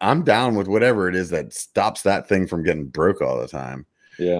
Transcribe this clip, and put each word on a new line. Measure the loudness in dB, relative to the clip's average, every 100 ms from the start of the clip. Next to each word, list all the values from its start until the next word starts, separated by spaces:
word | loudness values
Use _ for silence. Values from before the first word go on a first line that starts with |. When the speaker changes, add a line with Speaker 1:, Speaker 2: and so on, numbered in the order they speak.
Speaker 1:
I'm | 0 2
down | 4 2 2 0
with | 0
whatever | 2 4 2 0
it | 0
is | -2
that | -4 -4
stops | -10 -4 0 0 0
that | 0 0 2
thing | 0 0
from | 0
getting | 0 -2 -4
broke | 0 0 2
all | 0 -2
the | -4
time. | -8 -10 -12 -16 _ _ -4
Speaker 2:
Yeah. | -2 -2